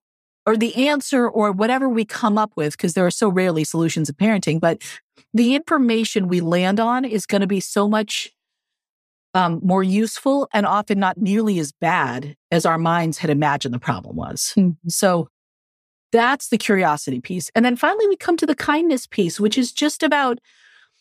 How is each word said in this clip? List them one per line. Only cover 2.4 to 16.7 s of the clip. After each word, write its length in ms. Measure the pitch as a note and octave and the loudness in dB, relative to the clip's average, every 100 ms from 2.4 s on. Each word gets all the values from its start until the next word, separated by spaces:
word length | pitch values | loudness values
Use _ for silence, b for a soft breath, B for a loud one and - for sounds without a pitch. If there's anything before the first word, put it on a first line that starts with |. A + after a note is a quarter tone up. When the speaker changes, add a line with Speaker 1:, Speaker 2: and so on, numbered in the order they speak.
| G#3+ - | 0 -2
Speaker 1:
with, 220 | D3+ - | -4 -2
'cause 160 | F#3 | -2
there 120 | F3+ F3+ | 2 0
are 60 | |
so 180 | - G#3+ | 2 0
rarely 340 | F#3 F#3 D#3+ | 2 2 0
solutions 460 | D3+ E3 E3 E3 D3 | 0 0 0 0 -4
in 60 | C#3+ | 0
parenting, 440 | G#3 G#3 E3 D#3+ | 0 2 0 0
but 220 | E3+ D#3+ - - _ _ b | 0 -2 -6 -20 _ _ b
the 220 | A3 A#3 C#4 | 2 2 2
information 720 | E4 D#4 A#3+ A3+ A3 A3 F#3 | 0 2 2 2 0 -2 0
we 140 | F3+ | 0
land 380 | E3 F3 F#3 G3+ | 2 2 2 2
on 260 | A3+ B3 C4 | 0 0 -2
is 200 | G#3+ - | -4 -2
gonna 220 | G3+ G3 | 0 0
be 120 | G3 | -2
so 280 | - G#3 G#3 | -2 0 2
much, 440 | G#3+ G#3+ - - _ _ _ _ _ _ _ _ _ _ F#3 | 0 -2 -6 -8 _ _ _ _ _ _ _ _ _ _ 0
um, 240 | F3 E3 | 0 0
more 200 | F#3 F#3+ | 0 2
useful 640 | F#3+ G3+ A3 - C#4 C#4 C4+ | 2 0 -2 -2 0 0 0
and 120 | G#3+ G3 | -2 0
often 340 | G3 G#3 G3 | 0 0 0
not 180 | F#3+ F3 | 0 0
nearly 400 | F#3+ G#3 G#3+ F3+ | 0 0 0 0
as 120 | C#3+ | -2
bad 640 | - E3 F3 C3+ B2 C#3+ C#3+ - | -4 -2 0 0 -4 -10 -14 -2
as 140 | E3+ E3 | 0 2
our 120 | E3 | 2
minds 400 | E3 E3+ E3 D3 | 2 0 0 -2
had 100 | E3 | 0
imagined 440 | C#3+ D3 C#3+ C3 | 2 2 0 -4
the 60 | A#2+ | -6
problem 360 | - A2+ - - | -4 -6 -6 -10
was. 380 | - - - - | -8 -6 -2 2
Speaker 2:
Mm-hmm. 320 | F3+ D#3+ E3+ | 2 0 -6
Speaker 1:
So 400 | - G3 F3 D3+ _ _ _ _ _ _ _ _ | 0 0 0 -2 _ _ _ _ _ _ _ _
that's 380 | A#3 A#3+ C#4 - | 2 2 0 0
the 80 | A3 | -2
curiosity 600 | - | 2